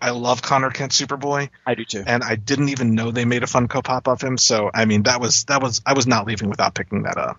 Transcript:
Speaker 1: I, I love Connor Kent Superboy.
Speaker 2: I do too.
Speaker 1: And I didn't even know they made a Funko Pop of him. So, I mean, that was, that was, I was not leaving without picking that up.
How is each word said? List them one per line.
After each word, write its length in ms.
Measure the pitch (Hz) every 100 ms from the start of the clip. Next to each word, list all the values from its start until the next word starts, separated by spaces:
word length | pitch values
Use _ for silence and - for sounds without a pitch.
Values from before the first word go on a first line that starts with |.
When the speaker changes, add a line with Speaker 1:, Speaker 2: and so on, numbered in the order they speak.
Speaker 1:
I, 60 | 123
I 20 |
love 320 | 120 123 123
Connor 280 | - 139 131
Kent 220 | 120 139
Superboy. 560 | - 135 139 143 143 139 _ 127
Speaker 2:
I 80 |
do 100 | 113 113
too. 180 | 104 98
Speaker 1:
And 160 | 120
I 140 | 117 110
didn't 320 | 104 139 143
even 260 | 135 117
know 160 | 110 113
they 120 | 117
made 180 | 120 123
a 40 | 120
Funko 360 | 131 120 135
Pop 260 | 123 127 131
of 120 | 123
him. 160 | 131 127
So, 340 | - 113 104
I 120 | 110
mean, 200 | 110 104
that 160 | 107 123
was, 220 | 113 -
that 180 | - 139
was, 180 | 131 110 -
I 80 |
was 120 | 135 120
not 200 | 113 104
leaving 240 | 107 101
without 240 | 104 95
picking 300 | - 98 104
that 120 | 85 -
up. 220 | 120